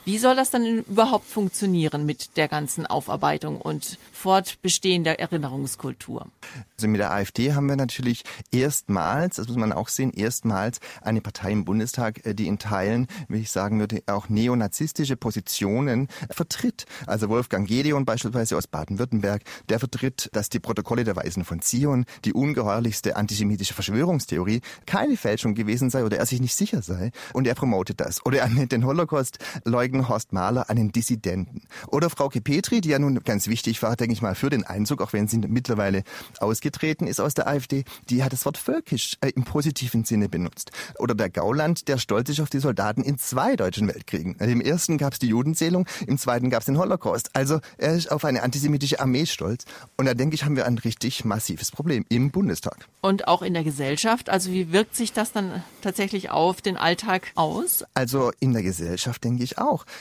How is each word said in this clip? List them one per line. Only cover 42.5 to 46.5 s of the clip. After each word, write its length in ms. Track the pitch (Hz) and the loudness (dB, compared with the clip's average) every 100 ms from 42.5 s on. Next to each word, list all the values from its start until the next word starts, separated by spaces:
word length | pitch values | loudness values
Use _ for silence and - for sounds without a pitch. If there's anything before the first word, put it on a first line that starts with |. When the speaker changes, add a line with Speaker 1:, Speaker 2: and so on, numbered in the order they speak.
| 139 | 0
Speaker 2:
Soldaten 440 | 139 101 104 110 | 0 2 0 0
in 140 | 131 143 | 0 -2
zwei 380 | - 127 196 269 | -2 0 2 2
deutschen 320 | 92 92 101 | 0 2 0
Weltkriegen. 480 | - - 82 85 - | -2 -4 -4 -4 -2
Also 120 | 107 | 2
im 100 | 120 | 2
ersten 360 | 117 165 - 156 | 2 2 2 2
gab's 220 | 139 - | 0 0
die 80 | 123 | 2
Judenzählung, 580 | 113 139 160 165 180 180 - 156 | 2 2 2 2 2 0 -4 -2
im 100 | 135 | -2
zweiten 320 | - 123 | 2 2
gab's 160 | 123 | 2